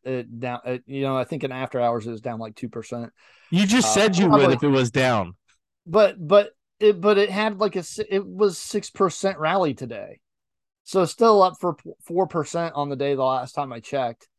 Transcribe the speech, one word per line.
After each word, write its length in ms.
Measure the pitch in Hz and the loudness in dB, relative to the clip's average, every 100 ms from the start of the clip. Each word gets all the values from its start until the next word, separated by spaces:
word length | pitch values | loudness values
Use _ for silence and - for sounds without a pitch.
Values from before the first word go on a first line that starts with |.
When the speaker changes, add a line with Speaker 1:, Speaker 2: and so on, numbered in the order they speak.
| 127 | -6
Speaker 1:
it 340 | 131 117 117 | -8 -8 -10
down, 220 | 123 120 | -8 -8
it, 200 | 123 127 127 | -8 -8 -8
you 140 | 139 | -6
know, 160 | 135 131 | -2 -2
I 80 | 123 | -4
think 180 | 151 | -6
in 80 | 135 | -6
after 300 | 131 131 127 | -6 -6 -2
hours 260 | 120 120 113 | -2 -2 -6
it 40 | |
was 100 | 113 | -10
down, 180 | 120 113 | -10 -10
like, 160 | 113 110 | -12 -12
two 140 | 120 | -12
percent. 420 | 117 - 120 117 _ _ _ _ | -12 -12 -12 -12 _ _ _ _
Speaker 2:
You 160 | 170 196 | 0 2
just 220 | 247 226 | 2 2
Speaker 1:
Uh, 20 | |
Speaker 2:
said 260 | 214 214 180 | 2 2 4
you 100 | 190 | 4
Speaker 1:
probably 200 | 147 135 | 6 4
Speaker 2:
would 80 | 131 | 4
if 80 | |
it 60 | 147 | 2
was 200 | 135 120 | 2 2
down. 460 | 135 127 113 87 95 _ _ _ _ - | 2 2 0 -4 -10 _ _ _ _ -2
Speaker 1:
But, 300 | 190 202 196 | 2 2 2
but 340 | 156 202 202 - _ - | 4 4 4 -2 _ 0
it, 220 | 214 185 | 2 4
but 160 | 202 202 | 4 4
it 120 | 202 | 2
had, 300 | 190 220 196 | 0 -2 -2
like, 160 | 208 185 | -2 -4
a 80 | |
si-, 220 | 165 - 214 | -8 -8 -4
it 160 | 196 196 | -4 -4
was 320 | 185 208 170 | 0 0 0
six 320 | - 208 - | -8 -8 -6
percent 480 | - 190 - 196 160 | -2 -2 0 -4 -2
rally 360 | 156 190 165 | 0 2 0
today. 480 | 123 123 110 98 - _ _ _ _ _ _ - | -2 -10 -12 -14 -18 _ _ _ _ _ _ -4
So 180 | 190 | 0
still 400 | 170 - 226 208 | 0 2 4 6
up 160 | 185 - | 4 2
for 140 | 180 | -6
p-, 180 | 156 170 - - | -6 -10 -18 -6
four 200 | 175 180 | -2 -2
percent 480 | 170 143 165 165 | -2 -4 -4 -6
on 140 | 143 143 | -6 -6
the 80 | 135 | -4
day 180 | 139 | -2
the 100 | 139 | 0
last 280 | 131 131 131 | 0 -2 -6
time 220 | - 135 | -8 -8
I 80 | 117 | -10
checked. 480 | - 139 123 117 _ | -8 -4 -4 -8 _